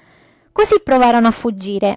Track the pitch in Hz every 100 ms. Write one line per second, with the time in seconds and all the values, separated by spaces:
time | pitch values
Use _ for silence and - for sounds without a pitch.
0 | _ _ _ _ _ - 427 415 - 254
1 | 247 233 233 - 240 190 190 196 202